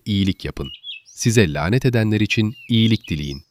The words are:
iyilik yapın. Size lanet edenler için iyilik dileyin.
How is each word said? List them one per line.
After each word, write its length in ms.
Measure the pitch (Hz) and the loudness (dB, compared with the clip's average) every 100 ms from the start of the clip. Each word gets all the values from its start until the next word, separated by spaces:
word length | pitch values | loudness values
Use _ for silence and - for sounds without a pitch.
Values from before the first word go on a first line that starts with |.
| - | -2
iyilik 400 | 101 98 90 73 | 0 0 -2 -6
yapın. 260 | - 69 - - - _ | -10 -12 -14 -18 -18 _
Size 480 | - 123 113 92 | -4 0 4 2
lanet 320 | 71 80 127 135 | 2 0 0 2
edenler 360 | 117 110 107 | 0 0 0
için 340 | 107 - 107 123 - | 0 0 -2 -4 -2
iyilik 400 | 117 110 110 - | 2 4 2 -2
dileyin. 360 | 76 71 69 - | -6 -6 -10 -16